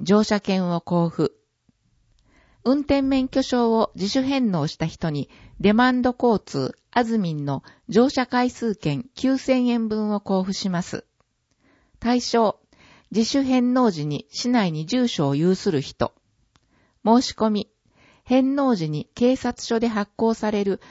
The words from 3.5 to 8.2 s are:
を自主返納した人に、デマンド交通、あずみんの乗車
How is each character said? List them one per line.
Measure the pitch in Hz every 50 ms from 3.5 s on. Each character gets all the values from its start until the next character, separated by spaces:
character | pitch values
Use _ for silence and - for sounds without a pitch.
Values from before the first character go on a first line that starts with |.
| 262 247 240 226 226
を | 226 220 - -
自 | 175 185 208
主 | - 269
返 | 262 262 277 269 254 214
納 | 180 160 143
し | 156 -
た | - 160
人 | 160 - - - 160
に、 | 147 143 - - - - - - - -
デ | - 202 214
マ | 226 247 254
ン | 254 254 247
ド | 254 247 -
交 | 262 240 220 185
通、 | - - - 139 131 - - _ _ _
あ | - 240 247
ず | 226 226
み | 220 190 170 156
ん | 147 143
の | 143 139 131 - - - _ _ -
乗 | - 214 247 285
車 | - 269